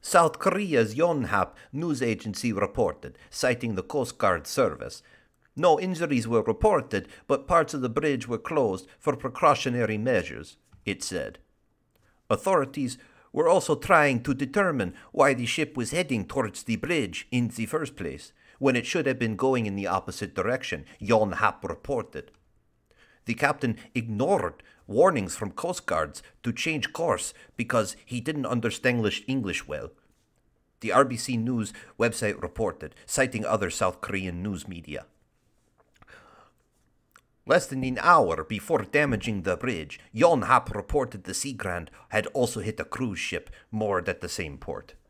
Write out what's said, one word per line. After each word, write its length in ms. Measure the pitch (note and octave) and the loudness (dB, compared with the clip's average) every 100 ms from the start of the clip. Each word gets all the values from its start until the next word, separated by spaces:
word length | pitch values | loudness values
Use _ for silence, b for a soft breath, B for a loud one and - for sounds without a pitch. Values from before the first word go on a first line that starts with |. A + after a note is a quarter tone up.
South 380 | - F3+ E3 - | 4 6 6 4
Korea's 560 | F#3+ G3+ G3+ C#3 A2+ | 0 0 2 2 2
Yonhap 560 | A2+ E3+ D#3 A#2+ G#2 F2+ - B | 2 2 2 0 0 0 -4 B
news 300 | C3+ E3+ C3+ | -6 -4 -2
agency 500 | B2 A2 A2 G2+ B2 | 0 -2 -4 -4 -2
reported, 680 | G2 G2 - G2+ C#2 - - B | 0 -2 0 -2 -2 -14 -18 B
citing 460 | - B2+ B2 A#2+ | -2 0 0 -2
the 80 | G2 | -6
Coast 340 | - D3 A#2 - | -4 -4 -4 0
Guard 300 | G2+ F2 D2 | 2 2 -2
service. 560 | - A#2 C#2 A1+ - b b b b b | 0 0 0 -12 -14 b b b b b
No 240 | - F3 D#3 | 0 4 4
injuries 480 | F#3 F3 E3 C3+ A2+ | 2 -2 0 0 2
were 140 | A#2 | 0
reported, 680 | A2 A2 A3 F3+ A#2+ G2+ - B _ | 0 2 4 2 0 -4 -6 B _
but 200 | C3+ - | -2 2
parts 280 | E3+ D#3 | 2 2
of 60 | D3 | -2
the 80 | B2+ | -2
bridge 380 | A#2+ D3+ C3+ A2+ | 0 0 -2 -4
were 120 | A#2 | -6
closed 480 | - D#3 A#2+ F#2 - B | -2 0 0 0 -8 B
for 180 | - | -4
precautionary 840 | B2+ C3 B2 E3 C#3 C3+ B2 A2 G#2+ | -2 -4 2 4 4 2 0 0 0
measures, 580 | A#2 A2+ E2+ A#1 D2+ - _ - | 0 0 0 -10 -14 -20 _ -12
it 180 | - F#2+ | -8 -6
said. 340 | - F2+ A#1 - _ _ _ _ _ _ _ _ _ | -4 -6 -6 -10 _ _ _ _ _ _ _ _ _
Authorities 680 | G#2+ - F#3 C3+ D3+ C3 - b b b | -2 2 2 0 -2 -4 -6 b b b
were 160 | - D#3+ | 0 4
also 280 | F3+ - | 4 4
trying 480 | D3+ - E3+ D3 B2 | -2 4 4 6 2
to 100 | B2+ | 0
determine 600 | C3 C#3 G3+ G3 C#3+ F#2 B B | -2 -2 0 0 0 -4 B B
why 220 | - C#3+ | 4 4
the 120 | B2+ | 4
ship 320 | A#2 - D3 - | -2 -2 -4 -4
was 140 | A2+ | -4
heading 340 | D#3+ E3+ B2 | -2 0 -2
towards 380 | F2+ - A2 - | -2 -2 -4 -4
the 140 | - A2 | -4 -4
bridge 500 | C#3+ E3 G#2 - - | 0 0 -2 -6 -2
in 180 | B2 A#2+ | 0 0
the 180 | - A2+ | -2 -4
first 280 | D#3 D#3 | -2 -4
place, 380 | - E2+ C#2 - _ b b | -6 -8 -8 -16 _ b b
when 180 | C3+ | 2
it 100 | B2 | 2
should 200 | A#2 F3+ | 2 0
have 140 | C#3 B2 | 0 0
been 160 | A#2 | 0
going 300 | G#2 C3 C3 G#2+ | 2 2 2 0
in 80 | |
the 120 | G2 G2 | -2 0
opposite 460 | F#2+ - - G2+ | -2 -2 -8 -8
direction, 500 | - F#2 C3 - D2+ - B | -4 -2 -2 -4 -8 -10 B
Yonhap 640 | G#2 A2+ G#2+ F2 G#2+ - | 2 4 4 2 0 0
reported. 680 | F2+ E2 - C3+ G#2+ - - _ _ _ _ _ _ b b b | -8 -10 -6 -6 -6 -12 -14 _ _ _ _ _ _ b b b
The 100 | - | -6
captain 420 | A#2 C#3 C#3 B2+ G#2+ B | 0 0 2 -2 -4 B
ignored 680 | - A#2 G#2 C#3 G3 F2+ - b b - | -6 -4 -2 2 2 0 -8 b b -6
warnings 480 | G#2 F3+ D3+ F#2 | 4 6 4 -2
from 160 | - G2+ | -6 -8
Coast 340 | - E3+ F3+ | -6 -6 -6
Guards 380 | - D#2+ D2+ - b b | -2 -2 -2 -6 b b
to 80 | B2 | -6
change 400 | A#2 - D#3 - | -2 -2 -2 -4
course 420 | - E3 F#2 - - B | -4 -2 0 -2 -12 B
because 400 | - A#2 A#2+ G2+ - | -8 0 0 0 -4
he 160 | - B2 | -8 -6
didn't 280 | A#2+ D#3 B2+ | -4 -4 -2
understand 500 | B2 A2+ - B2+ A#2+ | 0 -2 0 0 2
English, 260 | G#2+ - - | 0 -2 -4
English 400 | C3+ G2+ E2 - | -2 -2 -4 -6
well, 240 | D2 B1 _ _ _ _ _ _ _ _ _ | -8 -10 _ _ _ _ _ _ _ _ _
the 120 | A2 | 2
R 140 | G2+ | 4
B 100 | C#3 | 4
C 220 | A#2+ - A#2+ | 2 -4 -2
News 340 | A2+ B2 G#2 B B _ | 0 -2 -4 B B _
website 420 | A#2 - A2 - | 0 0 -4 -4
reported, 540 | F2 - G#2+ - D2+ - | -8 -4 -4 -4 -12 -16
citing 400 | B - C3 A2+ | B 0 0 0
other 240 | A2 G#2+ F#2+ | 0 0 0
South 320 | - F#2+ - | -2 -2 -2
Korean 400 | - G2+ F#2 F2 | -6 -4 -4 -6
news 260 | G2 F#2 - | -6 -6 -10
media. 380 | E2+ D2+ C#2+ - _ _ _ _ _ _ _ _ _ - B B B B _ _ _ _ _ _ _ _ _ | -14 -12 -12 -14 _ _ _ _ _ _ _ _ _ -20 B B B B _ _ _ _ _ _ _ _ _
Less 220 | - D#3+ F3 | 2 2 2
than 160 | C3+ | -4
an 160 | C3 B2 | -2 0
hour 420 | - E3+ G2+ D#2+ | 6 6 6 2
before 400 | D#2+ G#2+ - D#3 | -2 -6 0 0
damaging 600 | G2+ C#3+ D3 A2+ F#2+ G#2 | 2 2 2 0 -2 -4
the 120 | F2+ | -2
bridge, 440 | F2+ B2 G2 D2+ - B | -2 -2 -4 -8 -14 B
Yonhap 600 | A2 E3+ D#3 - B2+ - | 4 6 6 6 4 4
reported 500 | G#2+ G2 D3 B2 G#2 | -8 -2 0 0 -8
the 100 | F#2 | -10
Sea 200 | F#2+ C#3+ | -8 -8
Grande 380 | C3 G2 F2 E2 B B | -6 -6 -6 -8 B B
had 180 | G#2+ G#2+ | -2 0
also 320 | C#3 A#2 - | 0 0 0
hit 200 | G2 - | -6 -6
a 60 | |
cruise 340 | - - B2+ F#2 | -8 -4 -4 -4
ship 300 | - F2 - B B | -4 -6 -8 B B
moored 380 | A2 G#2+ F#2+ F2 | -4 0 0 -2
at 120 | F2+ | -6
the 80 | E2+ | -6
same 280 | - E2 C#2 | -6 -8 -8
port. 380 | - A#1+ - - | -10 -10 -12 -20